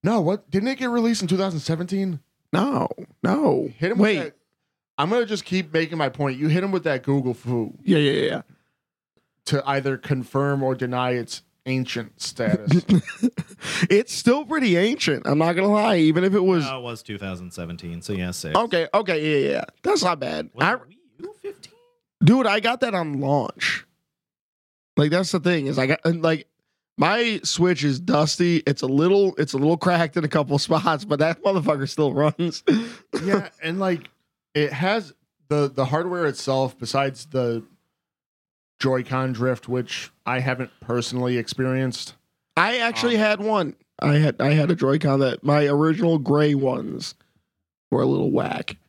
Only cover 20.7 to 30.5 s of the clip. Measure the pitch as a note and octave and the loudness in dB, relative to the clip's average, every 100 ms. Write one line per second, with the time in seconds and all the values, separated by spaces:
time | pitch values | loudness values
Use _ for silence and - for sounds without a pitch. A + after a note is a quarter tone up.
20.7 | B3+ - A#3 E4+ _ F4+ G#4+ G4+ G4+ - | -2 -8 _ _ _ -18 -14 -16 -16 -20
21.7 | A4+ A#4+ _ _ _ D#3+ B3+ A3 G#3 A3 | _ _ _ _ _ 6 6 4 0 0
22.7 | B3 B3 F#3+ D#3 C#3 C3+ C#3+ A#2 - - | -2 -2 -2 -4 -4 0 0 0 -4 -4
23.7 | - - _ _ _ _ _ _ _ _ | -4 -10 _ _ _ _ _ _ _ _
24.7 | _ _ - D3 F3 F#3 F3+ F3 E3+ C3+ | _ _ 0 2 0 0 -2 0 0 -2
25.7 | C3+ C3 D#3 E3 E3+ E3 D#3+ - _ _ | -2 0 0 0 0 0 -2 -6 _ _
26.7 | _ _ - D#3+ A3 A#3+ G#3 - - F3+ | _ _ 0 0 2 0 -2 -4 0 2
27.7 | D#3+ C#3+ C3+ F3 C#3+ D3+ - F3 E3+ - | 2 0 -2 0 2 2 0 2 2 0
28.7 | C#3 C3 C#3 E3+ G3+ G3 - D3+ C3+ D3 | -2 0 2 4 4 2 0 -2 0 0
29.7 | E3 F3+ F3 E3 F3+ D3+ D#3+ C#3+ | 2 2 2 0 -2 0 0 0